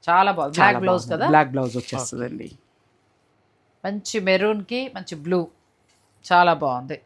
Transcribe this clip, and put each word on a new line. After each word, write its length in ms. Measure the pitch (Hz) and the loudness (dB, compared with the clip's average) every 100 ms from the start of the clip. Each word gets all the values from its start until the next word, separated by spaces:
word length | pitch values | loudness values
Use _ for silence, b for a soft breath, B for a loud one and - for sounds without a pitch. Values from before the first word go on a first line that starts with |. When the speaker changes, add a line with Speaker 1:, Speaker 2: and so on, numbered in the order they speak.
| - | 2
Speaker 1:
చాలా 220 | 175 196 | 2 2
బాగుంది. 280 | 180 143 156 | 0 -4 4
Speaker 2:
చాలా 100 | 196 | 4
Speaker 1:
బ్లాక్ 140 | 156 | 4
బ్లౌజ్ 200 | 190 180 | 0 0
Speaker 2:
బాగుంది. 180 | - 160 | -2 -2
Speaker 1:
కదా? 60 | 247 | 4
Speaker 2:
బ్లాక్ 240 | 151 143 | 4 4
బ్లౌజ్ 260 | 135 131 117 | 0 -2 -4
వచ్చేస్తదండి. 720 | - 131 127 127 120 - - - _ _ _ _ _ _ _ _ _ _ _ _ 185 | -6 -8 -8 -8 -10 -10 -14 -18 _ _ _ _ _ _ _ _ _ _ _ _ -8
Speaker 1:
మంచి 340 | 202 - 220 | -8 -6 -4
మెరూన్ 440 | 190 185 208 214 | 0 2 2 -2
కి 280 | 190 240 262 190 | -4 -8 -8 -12
మంచి 200 | 185 165 | -14 -12
బ్లూ, 320 | 151 180 170 _ _ _ _ _ _ _ - | -2 0 -2 _ _ _ _ _ _ _ 2
చాలా 200 | 175 175 | 4 6
బాగుంది. 460 | 160 143 123 131 151 | 4 0 -4 -6 -14